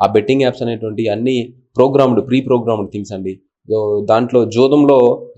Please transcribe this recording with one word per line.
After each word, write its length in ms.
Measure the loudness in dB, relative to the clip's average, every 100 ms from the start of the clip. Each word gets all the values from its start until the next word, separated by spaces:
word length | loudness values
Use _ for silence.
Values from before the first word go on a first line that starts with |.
ఆ 40 | 0
బెట్టింగ్ 360 | 0 0 0
యాప్స్ 200 | 0 -2
అనేటువంటి 460 | -6 -6 -8 -6 -4
అన్ని 460 | -2 -2 -4 -6 -12 _ 0
ప్రోగ్రామ్డ్, 500 | 2 4 2 2 0
ప్రీ 140 | -2
ప్రోగ్రామ్డ్ 500 | 0 -2 -2 -4 -6
థింగ్స్ 220 | -10 -10
అండి. 260 | -10 -10 -12 _ _ -6
So, 320 | -4 -2 -2 0
దాంట్లో 400 | 0 2 0 0
జూదంలో 840 | 2 2 4 4 4 4 0 -6